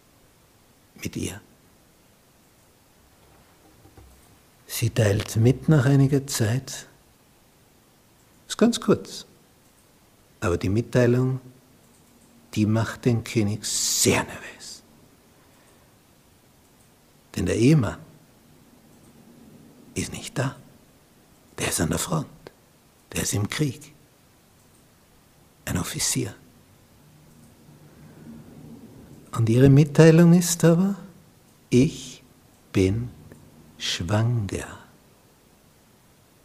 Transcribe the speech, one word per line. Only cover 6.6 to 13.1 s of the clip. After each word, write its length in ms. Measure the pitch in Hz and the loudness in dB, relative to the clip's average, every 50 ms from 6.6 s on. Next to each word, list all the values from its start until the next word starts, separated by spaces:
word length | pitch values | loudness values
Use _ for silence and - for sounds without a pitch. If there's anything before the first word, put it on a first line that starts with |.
| - - - - - - - _ _ _ _ _ _ _ _ _ _ _ _ _ _ _ _ _ _ _ _ _ _ _ _ _ _ _ _ _ _ - | -6 -8 -14 -16 -18 -20 -20 _ _ _ _ _ _ _ _ _ _ _ _ _ _ _ _ _ _ _ _ _ _ _ _ _ _ _ _ _ _ -14
ist 100 | - - | -2 0
ganz 220 | 214 240 233 - | 0 0 0 0
kurz, 460 | - 214 175 - - - - - - - _ _ _ _ _ _ _ _ _ _ _ _ _ _ _ _ _ _ _ _ _ _ | -2 0 -2 -2 -2 -8 -16 -18 -18 -20 _ _ _ _ _ _ _ _ _ _ _ _ _ _ _ _ _ _ _ _ _ _
aber 180 | - 95 87 82 | -4 -4 -2 -2
die 120 | - 95 | -2 -2
Mitteilung, 720 | 98 113 117 - - 131 123 120 120 123 127 131 131 127 - - - _ _ _ _ _ _ _ _ _ _ _ _ _ _ _ _ _ _ _ - | -2 -2 -4 -2 0 2 2 2 2 0 0 -2 -4 -6 -10 -14 -20 _ _ _ _ _ _ _ _ _ _ _ _ _ _ _ _ _ _ _ -4
die 120 | 110 107 104 | -2 0 0
macht 380 | 110 113 107 - - - - | 0 0 -2 -4 -6 -4 -2
den 180 | 127 | 0